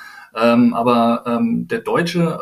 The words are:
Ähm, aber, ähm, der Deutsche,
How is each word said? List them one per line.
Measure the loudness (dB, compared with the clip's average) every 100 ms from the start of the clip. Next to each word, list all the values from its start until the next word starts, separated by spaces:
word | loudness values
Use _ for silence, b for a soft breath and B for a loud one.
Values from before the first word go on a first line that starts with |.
| B B B
Ähm, | 0 2 4 4
aber, | 2 2 2 2 0 -2
ähm, | -2 -2 -2 -4
der | -6
Deutsche, | -2 -2 -2 -2 -2 -2